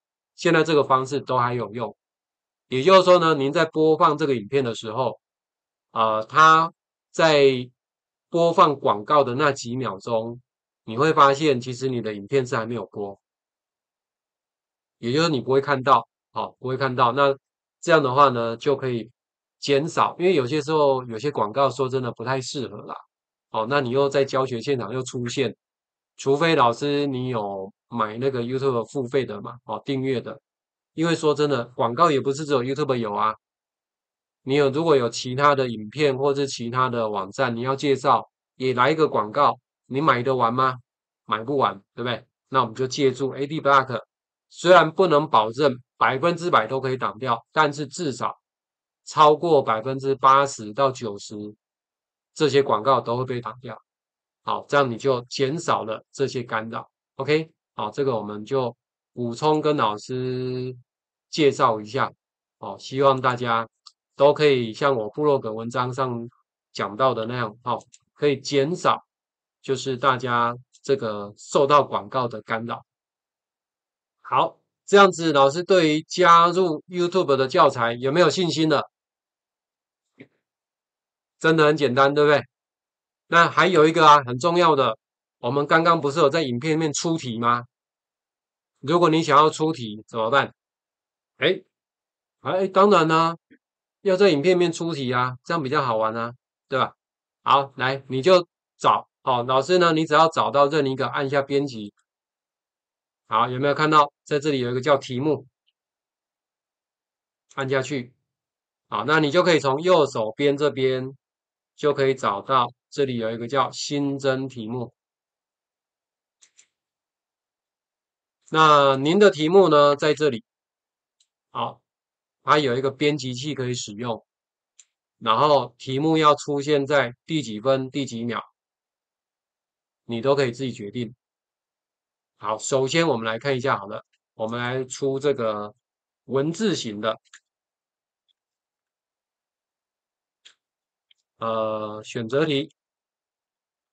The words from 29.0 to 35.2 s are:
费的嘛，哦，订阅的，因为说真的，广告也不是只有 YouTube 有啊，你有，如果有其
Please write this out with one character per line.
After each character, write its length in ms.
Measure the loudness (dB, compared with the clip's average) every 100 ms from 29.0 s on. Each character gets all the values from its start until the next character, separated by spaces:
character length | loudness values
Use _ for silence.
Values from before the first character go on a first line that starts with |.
| -4
费 160 | -2
的 160 | -4 -6
嘛， 180 | -14 -14 -10
哦， 140 | -10 -6
订 160 | -4
阅 180 | -2 -4
的， 220 | -6 -14 _ _ _ _ _
因 120 | -4 -2
为 80 |
说 220 | 0 0 0
真 120 | 0
的， 180 | 0 -4 -4
广 180 | -4
告 160 | 2 2
也 100 | 2
不 140 | -2
是 120 | -4 -2
只 80 |
有 100 | -2
YouTube 320 | 0 -4 -2 -2
有 180 | -2
啊， 220 | -2 -2 -4 _ _ _ _ _ _ _ _ _ _
你 140 | -2 0
有， 160 | 2
如 120 | 0
果 120 | 2 2
有 120 | 0
其 280 | -4